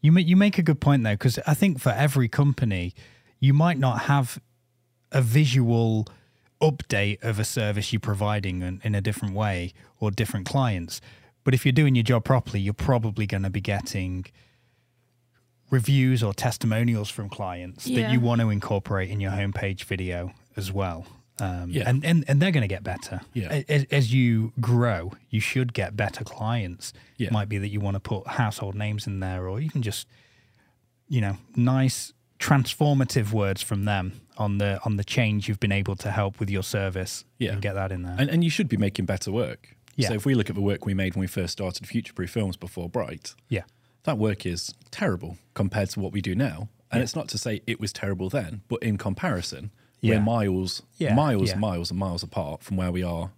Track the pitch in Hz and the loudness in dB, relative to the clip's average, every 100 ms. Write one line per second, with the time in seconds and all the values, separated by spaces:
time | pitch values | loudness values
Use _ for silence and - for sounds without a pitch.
0 | 147 170 170 185 208 196 165 147 - 143 | 8 6 8 6 6 4 2 4 4 4
1 | 110 104 131 117 - 151 202 135 131 120 | 4 2 2 0 0 2 2 2 0 2
2 | 147 135 120 - 143 131 117 95 87 - | 2 2 0 2 2 2 0 0 -4 -8
3 | - _ _ _ 135 143 170 151 127 113 | -20 _ _ _ 4 6 4 4 2 0
4 | - 143 127 - _ _ _ _ _ _ | 2 2 0 -6 _ _ _ _ _ _
5 | _ 139 120 127 151 131 117 117 113 110 | _ 0 4 4 4 4 4 4 4 2
6 | 107 - _ _ _ _ 160 139 - 104 | -2 -8 _ _ _ _ 0 0 -2 0
7 | 104 104 117 104 110 - 107 104 101 110 | 0 -2 -4 -2 -2 0 0 0 -2 -2
8 | 113 98 104 104 98 90 90 95 110 104 | -2 0 0 0 -2 -4 -6 -4 -2 0
9 | 101 104 107 95 107 92 87 - - _ | -2 -4 -4 -2 -2 -2 -6 -10 -20 _
10 | 107 98 107 104 90 139 127 92 85 - | -2 0 -4 -4 -2 0 0 -2 -6 -12
11 | - - - _ - 127 139 131 147 127 | -16 -20 -20 _ 0 2 4 4 6 4
12 | 113 123 - 131 - 101 98 104 - 123 | 4 2 4 2 2 -2 -2 -2 2 2
13 | 113 104 104 98 98 95 95 98 - 98 | 2 -2 -2 -2 -2 -2 -2 -4 -4 -6
14 | 90 90 92 _ _ _ _ _ _ _ | -4 -6 -10 _ _ _ _ _ _ _
15 | _ _ _ _ _ _ _ 135 110 139 | _ _ _ _ _ _ _ 2 4 4
16 | 131 127 110 95 127 - 120 110 120 113 | 6 4 2 0 -2 0 0 2 2 0
17 | 104 - 101 - 98 87 90 - - 123 | -2 -8 -10 -8 -8 -8 -12 -10 -2 0
18 | 113 127 120 117 113 104 - 101 - 101 | 2 4 4 2 2 0 0 -2 0 -2
19 | 92 104 98 95 101 95 98 95 - 95 | -2 -4 -2 -2 -2 -2 -4 -6 -6 -6
20 | 90 87 90 - _ - 95 95 95 80 | -4 -4 -8 -12 _ -10 -6 -4 -4 -6
21 | - - _ - 95 90 87 107 107 131 | -14 -20 _ -8 -6 -6 -4 -2 2 2
22 | 165 170 139 139 185 156 104 95 - 95 | 4 2 4 4 4 2 0 -2 -6 -8
23 | - 87 - 123 90 151 135 147 135 143 | -6 -10 -8 -6 -2 -4 2 0 2 2
24 | 120 131 123 113 110 120 113 120 120 95 | 4 4 4 4 2 -2 2 4 4 0
25 | 87 - _ 113 - 131 127 117 95 104 | -4 -12 _ -2 0 0 -2 -2 -4 -2
26 | 104 - 107 - 107 117 95 90 - - | -2 -2 -12 -6 -2 -2 -4 -8 -14 -18
27 | - _ 110 107 101 104 101 104 101 98 | -20 _ -2 0 -2 -4 -4 -2 -2 -4
28 | - 101 - - 113 - 98 101 107 104 | -4 -6 -4 -2 -2 -2 -6 -4 -4 -4
29 | 104 98 92 92 92 101 156 147 110 - | -4 -6 -4 -4 -4 -4 -4 -4 -4 -6
30 | - _ _ _ _ _ _ _ _ _ | -10 _ _ _ _ _ _ _ _ _
31 | _ 131 101 98 - - 123 131 131 - | _ 0 0 -2 -6 0 2 4 2 0
32 | - _ _ _ - 143 120 - 147 139 | -10 _ _ _ 2 2 2 2 2 4
33 | 127 135 104 110 98 95 - 101 101 101 | 2 0 0 0 0 -2 -4 -2 0 0
34 | 92 - _ - 107 101 101 98 - 104 | -2 -8 _ -4 -2 0 0 0 -2 -2
35 | 101 - 113 104 101 101 107 98 98 98 | 0 0 2 0 -2 -2 0 0 0 -4
36 | 104 101 101 - 101 98 95 107 98 92 | -4 -2 -2 -2 -2 -2 -2 -2 -2 -4
37 | 92 - - _ 113 101 101 98 95 92 | -6 -10 -14 _ -4 -2 -4 -4 -4 -4
38 | 90 90 143 165 170 147 151 104 101 101 | -6 -2 2 2 2 0 0 2 0 0
39 | 90 95 - 104 85 - _ _ _ - | -4 -2 -2 -2 -4 -6 _ _ _ -2
40 | 107 107 139 131 101 101 101 101 - 95 | 0 2 2 2 2 0 0 0 -2 0
41 | 92 87 92 - 87 - 95 - - 120 | 0 -2 -4 -2 -4 -4 -6 -6 -6 -6
42 | 110 - 90 117 101 87 87 - 85 123 | -6 -8 -6 -2 -2 -4 -10 -10 -6 -4
43 | 98 80 - - _ 98 - _ _ _ | -6 -8 -14 -20 _ -6 -6 _ _ _
44 | - 123 107 101 90 87 - - _ - | -4 0 0 0 -4 -6 -8 -14 _ -4
45 | 190 90 85 87 _ - 98 107 98 - | -2 -2 -6 -16 _ -2 -2 0 -2 -4
46 | 95 101 92 92 135 78 107 _ _ 113 | -4 -4 -2 -2 -2 -4 -12 _ _ -2
47 | 123 165 - - - 107 - 117 107 - | -2 -4 -6 -6 -6 -6 -6 -6 -6 -6
48 | 101 92 95 139 90 104 _ 117 113 104 | -4 -2 -2 -4 -4 -10 _ -4 -2 -2
49 | 104 98 185 95 - 65 104 _ _ _ | -2 -2 -2 -2 -6 -10 -14 _ _ _
50 | 110 110 104 117 101 92 92 - - _ | 2 4 4 2 2 0 -2 -6 -14 _
51 | 151 117 151 110 110 95 107 87 85 87 | 2 4 4 2 2 0 -2 -2 -4 -4
52 | 95 87 87 - 76 78 - 95 90 90 | -4 -4 -6 -6 -6 -8 -6 -2 -2 -2
53 | 90 85 85 | -2 -4 -6